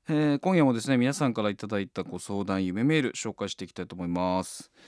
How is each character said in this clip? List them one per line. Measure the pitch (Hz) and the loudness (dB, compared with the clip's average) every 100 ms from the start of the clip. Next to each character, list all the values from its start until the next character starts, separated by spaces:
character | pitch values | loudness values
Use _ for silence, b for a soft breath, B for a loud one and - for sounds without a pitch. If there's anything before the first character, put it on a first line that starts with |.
| - | -2
え | 151 151 | 0 2
ー、 | 143 | 2
今 | 190 185 | 2 6
夜 | |
も | 143 | 6
で | 117 | 4
す | 110 | 2
ね、 | 131 | 2
皆 | 123 | 2
さ | 135 139 | 2 0
ん | |
か | 113 | 2
ら | 104 | 0
い | 101 | -2
た | 104 | -4
だ | 104 | -4
い | 95 | -4
た | - | -6
ご | 92 90 | -8 -8
相 | - 101 | -6 -4
談、 | 98 95 92 | 0 0 0
夢 | 92 | 0
メ | 127 156 | 2 2
ー | |
ル | 123 | 2
紹 | - 117 | -2 -8
介 | 98 101 | -6 -6
し | |
て | - | -6
い | 92 | -10
き | |
た | - | -10
い | 90 | -10
と | |
思 | 90 | -6
い | 87 | -2
ま | 87 92 92 | 0 2 0
す。 | 92 - - b | -2 -8 -16 b